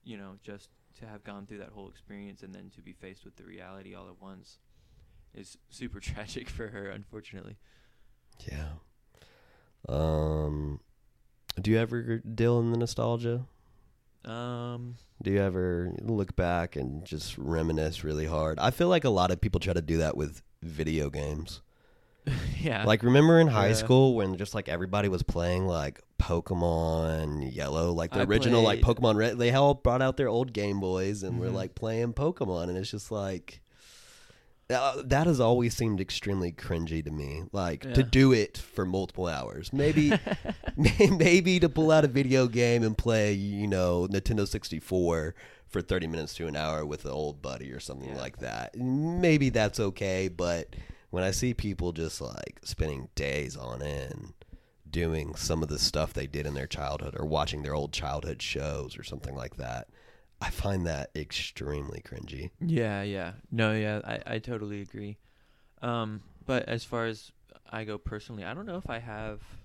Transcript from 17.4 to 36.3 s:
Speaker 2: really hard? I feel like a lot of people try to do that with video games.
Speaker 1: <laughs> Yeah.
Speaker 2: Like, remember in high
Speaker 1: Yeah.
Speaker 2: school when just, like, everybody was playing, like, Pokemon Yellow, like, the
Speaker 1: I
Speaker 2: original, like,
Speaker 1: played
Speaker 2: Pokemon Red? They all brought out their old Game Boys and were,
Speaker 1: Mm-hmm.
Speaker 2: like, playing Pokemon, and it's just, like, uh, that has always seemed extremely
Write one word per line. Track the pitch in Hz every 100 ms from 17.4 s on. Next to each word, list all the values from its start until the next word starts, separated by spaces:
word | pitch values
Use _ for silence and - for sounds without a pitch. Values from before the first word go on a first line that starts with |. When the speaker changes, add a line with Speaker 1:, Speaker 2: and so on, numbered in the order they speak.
| 65 82 80 78 78 80
Speaker 2:
really | 76 76 76
hard? | 78 78 80
I | 101
feel | - 175
like | 175
a | 139
lot | 98 90
of | 87
people | 110 90
try | 95
to | 85
do | 78 82
that | 78 -
with | 76 76 - _
video | 82 76 78 80 71
games. | 71 73 76 80 - - _ _ _ _ _ -
Speaker 1:
<laughs> | 120 - -
Yeah. | 160 110 113
Speaker 2:
Like, | 107
remember | 120 135 156 165
in | 160
high | 113 101
Speaker 1:
Yeah. |
Speaker 2:
school | 113 113 127 135 120
when | 95 92
just, | 101 110
like, | 98
everybody | 85 92 101 101
was | 90
playing, | - 85 87 90 95
like, | 85 71 - _ _
Pokemon | - 85 - 90 85 82 82 82 80 80 78 73 65
Yellow, | 64 69 78 85
like, | 85 82
the | -
Speaker 1:
I |
Speaker 2:
original, | 95 107 120 117
like, | 110 101
Speaker 1:
played | 123 117
Speaker 2:
Pokemon | 120 107
Red? | 117 113
They | 120
all | 135 143
brought | 139 127 123
out | 131 131
their | 131
old | 113 127
Game | 110 101 98
Boys | 95 92 98 104
and | 95 120
were, | 92
Speaker 1:
Mm-hmm. | 95
Speaker 2:
like, | 95 -
playing | 113 113 120
Pokemon, | 117 151 180 110 87 85
and | 92
it's | 101
just, | 107 -
like, | 107 98 92 - - _ _ - - - - - - _ _ _
uh, | 123 139 131 127
that | 139 165
has | 143
always | 117 123 120 -
seemed | 117 98
extremely | 95 - 101